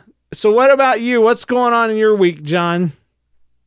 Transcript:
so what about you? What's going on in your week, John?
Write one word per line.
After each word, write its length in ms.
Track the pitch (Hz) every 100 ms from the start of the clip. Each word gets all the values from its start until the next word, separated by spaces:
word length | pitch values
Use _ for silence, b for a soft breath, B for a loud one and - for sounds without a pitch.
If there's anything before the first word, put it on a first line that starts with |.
| _ _ _
so 200 | - 214
what 180 | 226 269
about 300 | 269 262 226
you? 180 | 240 240
What's 220 | 220 240
going 300 | - 247 247
on 160 | 233 226
in 60 | 220
your 180 | 220 208
week, 260 | 180 151
John? 520 | 151 175 170 175 175 - _ _ _ _ _ _